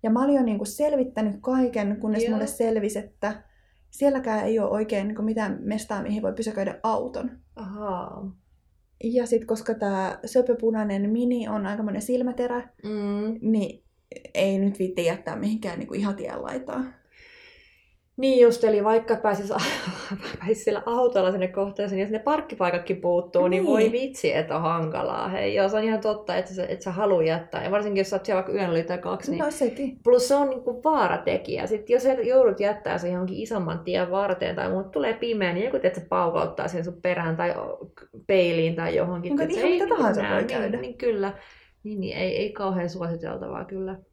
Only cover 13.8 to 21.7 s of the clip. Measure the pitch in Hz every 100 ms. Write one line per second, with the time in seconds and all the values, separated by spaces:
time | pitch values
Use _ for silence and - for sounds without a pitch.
13.8 | _ _ _ - - - 196 196 196 196
14.8 | 185 185 170 180 - 156 202 220 196 170
15.8 | - - 202 196 - - - 262 254 -
16.8 | 262 - _ _ - - - - _ _
17.8 | _ _ _ - 269 254 240 240 220 214
18.8 | 202 226 226 226 214 196 202 202 - -
19.8 | - 180 - 196 - - 175 220 - 208
20.8 | - 240 247 202 185 196 185 185 202